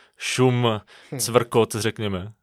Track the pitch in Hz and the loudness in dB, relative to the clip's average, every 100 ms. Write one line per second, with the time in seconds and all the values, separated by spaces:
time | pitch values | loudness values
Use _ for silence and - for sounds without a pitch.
0 | _ - - - 127 123 120 107 - - | _ -12 -8 2 2 4 0 -2 -8 -20
1 | - 135 117 120 117 120 110 113 110 110 | -14 -8 0 0 2 2 2 0 -4 -4
2 | 104 95 101 - | -6 -6 -10 -18